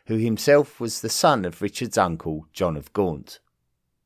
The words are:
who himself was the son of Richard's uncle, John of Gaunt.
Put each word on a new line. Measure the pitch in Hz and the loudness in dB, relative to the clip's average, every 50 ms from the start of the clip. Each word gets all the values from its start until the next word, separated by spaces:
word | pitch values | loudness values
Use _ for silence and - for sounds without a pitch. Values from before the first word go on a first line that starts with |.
| _ - | _ -4
who | 113 | -2
himself | 110 110 117 110 107 - - 143 147 147 - - - | -2 0 0 -2 0 4 6 6 6 4 2 -4 -8
was | 120 117 110 - | -8 -8 -8 -8
the | - - | -6 -6
son | - - - 170 147 120 95 | -2 2 4 4 4 4 0
of | 90 82 - | -4 -6 -4
Richard's | - 101 - - 123 113 - - | -6 -6 -4 -6 -8 -2 0 2
uncle, | 98 87 85 80 - 85 78 78 80 - | 2 2 0 -4 -6 -6 -6 -8 -10 -12
John | _ - 95 87 80 | _ -2 -2 -2 -2
of | 73 71 - _ | -4 -8 -6 _
Gaunt. | - 101 90 80 71 - - - - _ _ _ _ _ _ _ _ _ _ _ _ _ | -2 0 0 -2 -4 -10 -16 -20 -20 _ _ _ _ _ _ _ _ _ _ _ _ _